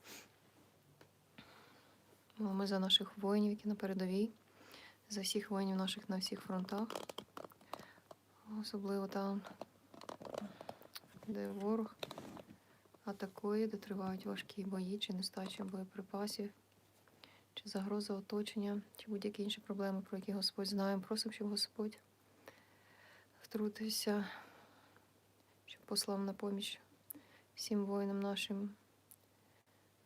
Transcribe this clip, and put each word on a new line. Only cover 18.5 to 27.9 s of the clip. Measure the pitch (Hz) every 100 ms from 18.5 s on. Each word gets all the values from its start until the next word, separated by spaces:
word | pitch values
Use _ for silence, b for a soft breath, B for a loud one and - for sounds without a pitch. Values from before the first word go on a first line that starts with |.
| 220 202 208 - -
чи | -
будь-які | 202 202 208
інші | 208 214
проблеми, | - 202 196 190 190
про | 190
які | 190
Господь | 196 185 - 196
знає. | 202 196 196
Просимо, | 190 220 220
щоб | 220 208
Господь | 202 - - 214 - - - - B B B B B B B B B B -
втрутився, | - 220 214 208 220 208 - 208 190 B B B B B B B - - - - - - -
щоб | - -
послав | 202 - 196
на | 196
поміч | 196 202 202 202 - - - - B B B B -
всім | - 208
воїнам | 202